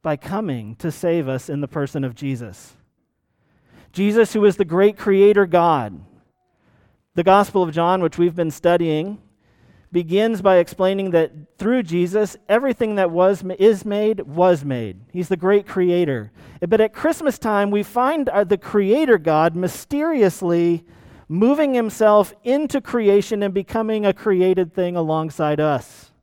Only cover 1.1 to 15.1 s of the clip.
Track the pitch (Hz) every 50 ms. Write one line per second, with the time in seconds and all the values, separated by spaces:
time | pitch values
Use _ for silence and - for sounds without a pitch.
1.1 | 170 170 147 131 131 127 - - 147 143 147 - - 156 143 135 - 147 135 127
2.1 | 117 - 143 139 135 113 120 104 90 - - - _ _ _ _ _ _ _ _
3.1 | _ _ _ _ _ _ _ _ _ _ _ _ _ - _ _ _ 180 196 208
4.1 | 208 233 220 - - 220 208 208 175 - 196 151 165 185 196 208 208 - - 214
5.1 | 196 190 202 208 208 202 196 170 160 175 170 170 156 139 117 104 92 71 - _
6.1 | _ _ _ _ _ _ _ _ _ _ _ _ _ _ _ _ _ _ _ _
7.1 | _ - 165 185 190 202 202 - - 190 180 165 147 170 170 175 185 190 175 160
8.1 | - 175 175 175 160 175 170 160 143 - - 170 175 170 170 165 151 151 165 196
9.1 | 208 202 _ _ _ _ _ _ _ _ _ _ _ _ _ _ - 175 175 160
10.1 | 175 202 220 226 226 185 185 196 185 180 170 - - - 185 185 196 196 196 190
11.1 | 170 165 160 147 - 156 147 _ _ _ 190 220 247 254 220 156 165 175 180 175
12.1 | 185 214 214 185 - - _ - 202 233 269 269 240 _ 240 220 208 202 190 175
13.1 | 165 175 180 190 202 - 190 185 185 - 190 226 220 185 - 214 202 208 214 214
14.1 | 220 190 - 139 143 170 180 185 175 147 135 143 131 123 113 101 92 92 117 _